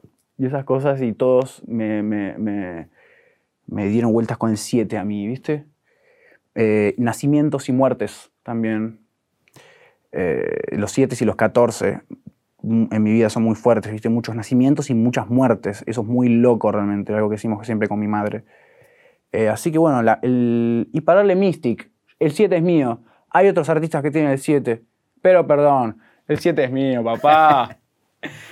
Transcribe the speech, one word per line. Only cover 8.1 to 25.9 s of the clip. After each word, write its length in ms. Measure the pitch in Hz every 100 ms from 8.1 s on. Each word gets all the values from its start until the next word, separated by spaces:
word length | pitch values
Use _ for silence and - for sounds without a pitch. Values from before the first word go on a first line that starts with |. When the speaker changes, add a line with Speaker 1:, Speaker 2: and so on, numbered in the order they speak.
| - - _
Speaker 1:
también. 560 | - 117 113 107 110 110 _ _ _ _ _ - - _ _ _ _
Eh, 640 | - 90 64 50 50 - 73
los 140 | 104
siete 240 | - 135 123
y 60 | 110
los 100 | 101
catorce 680 | 107 - 120 - 98 - - - - _ _ _
m-, 240 | 107 113 110
en 120 | 110
mi 80 | 107
vida 180 | 113 110
son 140 | 120
muy 120 | 110 107
fuertes, 360 | 120 110 104
¿viste? 180 | 107 113
Muchos 260 | 117 113 113
nacimientos 540 | 107 123 131 147 139
y 40 |
muchas 360 | 113 120 127 -
muertes. 540 | 123 127 110 - 101 -
Eso 140 | 120
es 60 | 104
muy 220 | 123 123
loco 420 | 117 123 113 107
realmente, 420 | 104 101 101 98
algo 160 | 107 107
que 60 | 107
decimos 300 | 117 104 110
siempre 220 | 110 104
con 120 | 104
mi 80 | 104
madre. 360 | 104 104 104 - _ _ _ _ _ _ _ _
Eh, 160 | - 110
así 220 | 110 170
que 60 | 160
bueno, 240 | 165 127
la, 180 | 113 110
el, 680 | 123 123 120 117 117 117 -
y 100 | -
para 160 | - 185
darle 160 | 202 185
Mystic, 540 | 196 - 123 113 - _ _ -
el 120 | 156
siete 260 | 156 202 175
es 60 |
mío. 380 | 170 165 127 117 _ _ _
Hay 180 | 175 196
otros 220 | 175 147
artistas 320 | 156 160 -
que 80 | 147
tienen 200 | 151 147
el 80 | 135
siete, 440 | 139 143 120 117 _ _ _ _
pero 240 | - 185 143
perdón, 520 | 143 147 135 117